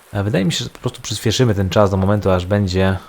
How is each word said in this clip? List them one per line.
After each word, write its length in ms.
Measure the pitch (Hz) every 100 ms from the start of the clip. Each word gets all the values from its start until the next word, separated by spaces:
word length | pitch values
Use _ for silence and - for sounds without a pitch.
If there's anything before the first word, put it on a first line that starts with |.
| _
E, 120 | 104
wydaje 200 | 101 156
mi 80 | 180
się, 120 | -
że 60 | 120
po 80 | -
prostu 240 | 123 -
przyspieszymy 520 | - 104 117 104 123
ten 160 | 98 95
czas 200 | 110 101
do 60 | 95
momentu, 340 | 95 104 95
aż 160 | 92 90
będzie 520 | 104 98 92 95 92